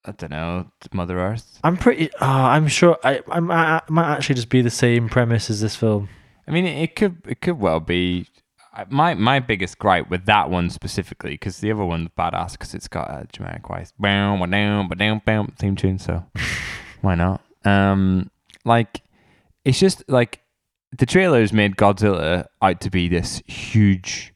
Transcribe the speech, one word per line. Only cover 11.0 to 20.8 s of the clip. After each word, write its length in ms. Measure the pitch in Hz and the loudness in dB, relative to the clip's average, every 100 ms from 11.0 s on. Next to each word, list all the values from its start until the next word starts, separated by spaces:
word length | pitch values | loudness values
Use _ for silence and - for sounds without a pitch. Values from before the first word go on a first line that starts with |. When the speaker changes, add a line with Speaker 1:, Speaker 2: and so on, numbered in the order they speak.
| 90 - - 71 | -8 -10 -12 -8
Speaker 1:
'cause 220 | 104 90 | -10 -6
the 120 | 104 | -4
other 140 | 107 92 | -2 -2
one's 240 | 85 82 - | -4 -6 -4
badass 420 | 85 87 87 - | -4 -4 -6 -10
'cause 140 | - | -14
it's 160 | - - | -14 -10
got 200 | - - | -10 -8
a 160 | 71 - | -10 -14
generic 340 | - - - - | -14 -12 -12 -12
voice, 280 | 87 90 _ | -12 -12 _
bow, 380 | 104 101 101 101 | 0 2 2 0
ba-down, 520 | 90 101 104 104 95 | 0 0 0 0 -2
ba-down, 320 | 87 107 107 - | -2 -2 0 0
bow 220 | 110 104 - | -2 -2 -4
theme 200 | 101 98 | -2 0
tune, 220 | 101 95 | 0 -2
so 260 | - 85 - - - - | -4 -6 -6 -8 -6 -6
<laughs> 380 | - - - - | -10 -14 -16 -4
why 140 | 98 85 | -2 2
not? 240 | 87 95 _ _ | 0 -2 _ _
Um, 680 | 101 98 98 98 95 92 90 _ _ _ 113 | 0 4 4 2 2 0 -2 _ _ _ 0
like, 360 | 117 113 - _ _ _ _ _ _ | 0 0 -6 _ _ _ _ _ _
it's 160 | - 131 | -2 2
just, 240 | 190 - - | 2 0 0
like, 320 | 131 120 - _ _ _ _ | 0 0 -4 _ _ _ _